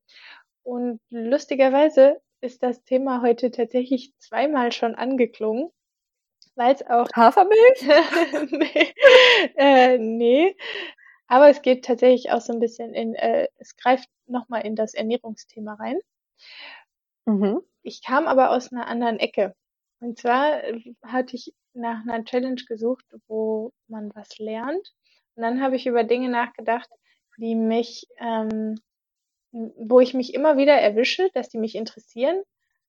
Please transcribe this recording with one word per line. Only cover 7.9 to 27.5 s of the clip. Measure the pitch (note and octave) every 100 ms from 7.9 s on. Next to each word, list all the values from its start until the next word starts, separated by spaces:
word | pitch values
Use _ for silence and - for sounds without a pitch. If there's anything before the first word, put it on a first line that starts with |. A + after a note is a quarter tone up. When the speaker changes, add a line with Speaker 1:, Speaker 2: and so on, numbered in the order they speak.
| D4 D#4 E4+ E4+ D4 D4
Speaker 1:
Nee. | D4 D#4 D4+ - - C5 B4+ B4 A#4 D#4 -
Äh, | C#4 C4 B3+ B3+
nee. | A3 A3+ A#3 C4+ F#4 - - - E4 - _ _ _
Aber | B3+ D4
es | C#4+
geht | B3+ B3+
tatsächlich | C4 A#3+ B3+ B3 -
auch | A#3
so | A#3+
ein | A#3
bisschen | A#3 - A#3
in, | - A3+
äh, | - A#3 A3+ - -
es | - _
greift | B3 C4 - _ _
noch | B3 A#3
mal | A#3
in | A3 A3
das | A3
Ernährungsthema | - A3 B3 A3+ A3 - - G#3+
rein. | G#3 A3 E4 - _ _ _ - - - - _ _ _ _ -
Speaker 2:
Mhm. | G3+ G3+ C#4+ - _
Speaker 1:
Ich | A3+ -
kam | - C4+ E4
aber | C4 B3+
aus | B3 -
einer | B3 -
anderen | A#3 A#3+ A3
Ecke. | A#3 - F#3+ - _ _ _ _
Und | A#3+ A#3
zwar, | A#3+ B3+ D4 C#4+
äh, | - A#3 A#3+ A#3
hatte | A3+ B3+ B3+ B3
ich | - _ _
nach | B3 A#3 A3+
einer | A#3 A#3
Challenge | A3+ B3 C4 B3 -
gesucht, | A3 A3+ B3+ _ A3 _
wo | A3 A3 A3 A3+ - _
man | A3 G#3
was | G#3+ G3+ -
lernt. | G#3+ A3 B3+ F4+ - _ _ _ _ A#3
Und |
dann | A3+ B3+
habe | C4+ C4
ich | B3+
über | A#3
Dinge | A#3 B3 B3+
nachgedacht, | A#3+ A#3+ - A3+ A#3+ - _ _ _ _ -
die | A3+